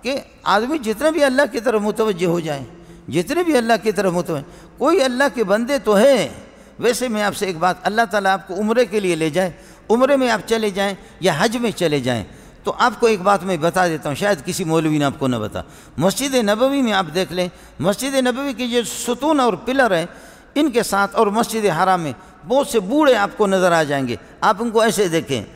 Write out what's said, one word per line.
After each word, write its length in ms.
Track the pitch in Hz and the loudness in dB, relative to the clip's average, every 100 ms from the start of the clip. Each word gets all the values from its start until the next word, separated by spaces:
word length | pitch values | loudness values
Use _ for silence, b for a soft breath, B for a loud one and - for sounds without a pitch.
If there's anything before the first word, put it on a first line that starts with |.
کہ 140 | 233 277 - - | -4 -6 -8 -10
آدمی 340 | 156 196 240 320 | 0 0 0 -4
جتنا 320 | 220 214 294 | -4 0 0
بھی 140 | 320 | 2
اللہ 180 | 277 254 285 | 2 2 0
کی 80 | 254 | 0
طرف 220 | 226 214 | 0 0
متوجہ 460 | 208 208 220 180 180 | -2 0 -2 0 0
ہو 120 | 175 | 0
جائے، 240 | 160 139 123 - B B - | -2 -8 -10 -18 B B -4
جتنے 320 | 135 180 330 | -4 0 -2
بھی 120 | 349 294 | 2 2
اللہ 160 | 226 220 | 2 2
کی 80 | 214 | 2
طرف 220 | 196 190 | 0 0
متوجہ، 640 | 175 175 156 - - - - | 0 -4 -6 -8 -20 -20 -2
کوئی 240 | 254 349 | 2 2
اللہ 200 | 262 247 277 | 2 2 -2
کے 100 | 240 | 0
بندے 340 | 202 208 240 277 | 0 0 0 -2
تو 180 | - 202 | 2 4
ہے۔ 300 | 262 262 143 - - B B - | 6 4 0 -6 -20 B B -2
ویسے 280 | 202 233 247 | -2 0 -2
میں 160 | 214 | -2
آپ 120 | 208 160 | -2 -2
سے 80 | 202 | -6
ایک 120 | 160 | -2
بات، 180 | 180 175 | -2 0
اللہ 220 | 175 214 233 | -2 0 0
تعالیٰ 220 | 208 196 | 0 0
آپ 140 | 190 - | -2 -4
کو 120 | 185 | -4
عمرے 260 | 214 233 233 | 0 2 2
کے 140 | 214 | 0
لیے 160 | 190 165 | 0 0
لے 140 | 160 | 0
جائے، 220 | 151 185 - B B - | 0 -2 -6 B B -2
عمرے 280 | 226 262 277 | 2 4 2
میں 120 | 254 | 2
آپ 180 | 220 - | -2 -2
چلے 220 | 226 214 | -2 0
جائیں 240 | 190 202 190 B B | -2 -4 -4 B B
یا 140 | 180 151 | 0 2
حج 200 | 220 240 | 0 0
میں 140 | 233 | -4
چلے 280 | - 170 147 | -2 0 0
جائیں، 240 | 127 120 92 B B B | -2 -4 -6 B B B
تو 100 | - - | -8 0
آپ 220 | 233 214 | 0 2
کو 80 | 233 | 2
ایک 140 | 214 | 2
بات 220 | 185 202 | 2 2
میں 120 | 180 175 | 0 -2
بتا 300 | 165 185 180 | 0 2 0
دیتا 220 | 156 151 | 0 -4
ہوں، 60 | 139 | -2
شاید 300 | 202 185 131 | -2 -2 -4
کسی 180 | 175 | -6
مولوی 340 | 165 160 160 151 | 0 0 2 0
نے 80 | 143 | 0
آپ 80 | - | 0
کو 80 | 131 | -2
نہ 80 | 120 | -2
بتا۔ 260 | 104 92 - B B - | -4 -8 -12 B B -2
مسجد 380 | 175 196 277 262 | -2 0 -2 0
نبوی 460 | 202 214 262 285 | 0 2 0 0
میں 120 | 247 | 0
آپ 120 | 196 175 | 0 -2
دیکھ 200 | 160 185 | -4 -4
لیں، 140 | 180 180 B B B | -4 -6 B B B
مسجد 360 | 156 202 262 269 254 | -2 -2 -2 0 0
نبوی 260 | 240 285 | -2 -4
کے 140 | 220 247 | -4 -2
جو 160 | 240 214 | -2 -2
ستون 540 | - - 240 285 302 | -8 -6 -2 0 2
اور 140 | 247 185 - | 2 -2 -4
پلر 300 | 269 247 175 | 0 2 2
ہیں، 80 | 170 B B B B 277 | -2 B B B B -2
ان 140 | 311 | 0
کے 120 | 233 | 0
ساتھ 320 | 196 196 196 - | 0 0 0 2
اور 120 | 214 | 2
مسجد 380 | 214 233 220 208 156 | 2 -2 0 0 2
حرام 240 | 185 185 | 2 2
میں 100 | 156 120 B B 151 | -2 -8 B B -2
بہت 200 | 254 277 | 0 2
سے 120 | 233 | -2
بوڑھے 360 | 185 285 294 233 | 0 2 4 4
آپ 220 | 202 - | 2 0
کو 100 | 208 | 0
نظر 240 | 190 180 | 2 2
آ 120 | 165 | 2
جائیں 240 | 151 143 127 | 0 -2 -2
گے۔ 80 | 113 B B | -6 B B
آپ 140 | 180 202 | 0 0
ان 100 | 233 | 0
کو 120 | 220 | 2
ایسے 260 | 220 190 196 | 2 2 0
دیکھیں 340 | 160 120 131 95 | 0 -2 -6 -6